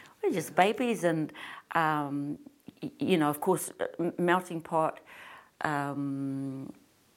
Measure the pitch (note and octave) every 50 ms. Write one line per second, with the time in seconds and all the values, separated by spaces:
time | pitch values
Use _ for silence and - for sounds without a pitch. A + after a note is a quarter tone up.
0 | - - - _ A4 F#4+ A#3+ E3+ D#3 - - F#3 F#3 G#3 A3+ - B3+ A#3+ A3 E3+
1 | E3+ E3+ E3 D#3+ D3+ D3 - - - - - - - _ - E3 D#3+ D#3 D3+ D3
2 | C#3+ C#3 C#3+ C#3+ C#3+ C#3+ D#3 - - - - _ _ - - _ D3+ C#3 - -
3 | - F3+ F#3 D#3+ D3+ D3 D3 D3 - F#3 F3+ D3+ - - - - F#2+ - - -
4 | E3+ F3+ - - F3 F3 F3 F#3 F3+ - E3+ E3 D#3+ - E3+ D#3+ D#3+ - - -
5 | - - - - - - - - - _ _ _ - D#3 D3 C#3+ C#3+ C#3+ C#3 C#3+
6 | C#3+ C#3 C#3 C#3 C#3 C#3 C3+ C3+ C3+ C3+ C3 C3+ C3+ - - - - _ _ _
7 | _ _ _